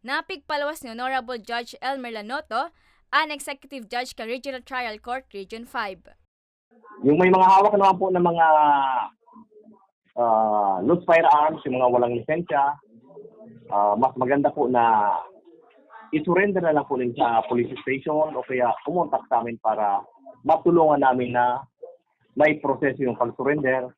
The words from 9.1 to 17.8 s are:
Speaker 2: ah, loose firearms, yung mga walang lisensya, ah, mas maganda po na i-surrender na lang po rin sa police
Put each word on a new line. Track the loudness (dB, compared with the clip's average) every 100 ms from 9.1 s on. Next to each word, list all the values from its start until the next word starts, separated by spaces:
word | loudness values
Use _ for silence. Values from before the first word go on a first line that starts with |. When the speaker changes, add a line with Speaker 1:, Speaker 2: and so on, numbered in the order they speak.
| _ _ -20 -20 -20 _ _ _ _ _ -2
Speaker 2:
ah, | 2 2 2 0 0 0
loose | 0 0 4
firearms, | 4 6 4 2 -2
yung | -6 0
mga | 2
walang | 2 0 -2
lisensya, | -4 -6 -2 0 0 -4 _ -20 _ -20 -20 -20 -20 -20 -4
ah, | 0 2
mas | 2 0 0
maganda | 0 2 0
po | 0 0
na | 2 4 2 2 -2 -8 -20 _ -20 _ _ _ -20 -6
i-surrender | -4 0 2 2 0 0
na | -2
lang | -2
po | -4
rin | -4
sa | -2 0 0 0
police | -2 -2 -6